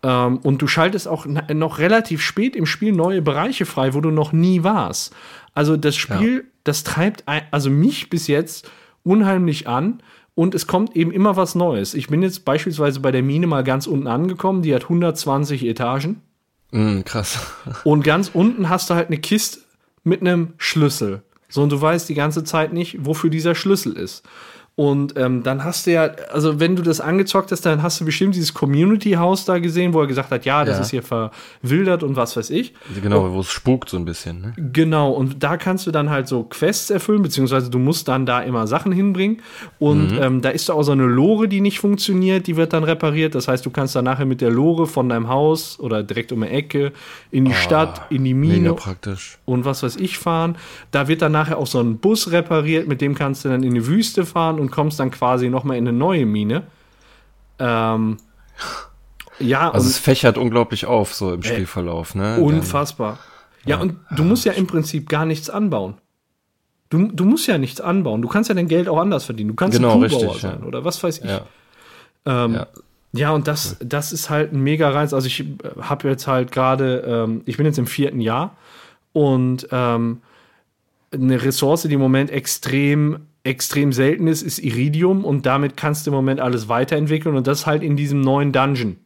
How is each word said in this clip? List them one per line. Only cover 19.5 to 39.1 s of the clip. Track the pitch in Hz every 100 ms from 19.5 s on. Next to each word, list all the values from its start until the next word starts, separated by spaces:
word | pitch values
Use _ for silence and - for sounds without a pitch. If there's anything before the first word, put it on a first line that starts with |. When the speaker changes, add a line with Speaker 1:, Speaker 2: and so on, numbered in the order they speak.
| - _ _ _ _
Speaker 1:
mit | - 185
einem | 180 175 165 -
Schlüssel. | - 160 147 - 107 98 _ _ _
So, | -
und | 147
du | 143
weißt | 156 170 165
die | 147
ganze | 147 156
Zeit | 156 165 156
nicht, | 170 170 - 139
wofür | 156 160
dieser | 156 165 165
Schlüssel | 196 196 -
ist. | 82 90 - _ - - - - -
Und, | 143 139 139 143
ähm, | 127 127
dann | 123 135
hast | 151 175 -
du |
ja, | 165 160 - -
also | - 156 151
wenn | 165 180
du |
das | 170 160
angezockt | 147 185 196 190 190
hast, | 175 180
dann | 151
hast | 165 -
du |
bestimmt | 160 147 196 185
dieses | 156
Community-Haus | - 143 143 180 214 208 175 175 190 -
da | 180
gesehen, | 170 165 180
wo | 160
er | 147
gesagt | 131 131
hat, | 123
ja, | 131 143 147
das | 98
Speaker 2:
Ja. |
Speaker 1:
ist | 101
hier | 131
verwildert | - 117 110 - - - 123 151 190 175
und | 151 135
was | 117 -
weiß | 110
ich. | 151 254 - - 98
Speaker 2:
Genau, | 98 104 95
Speaker 1:
Und | 92
Speaker 2:
wo |
es | 92
spukt | - - 127 -
so | 92
ein |
bisschen, | 85 85 - 85
ne? | 95 120
Speaker 1:
Genau, | 147 127 160 156 143
und | 135 131 139
da | 143 170
kannst | 185 185 185
du |
dann | 156 147
halt | 147 127
so | 127
Quests | 113 - 156 214 -
erfüllen, | 202 - 214
beziehungsweise | 180 131 131 135 123
du | 123
musst | 131 160 -
dann | 131 127
da | 123
immer | 127 120 110
Sachen | 139 208
hinbringen. | 185 196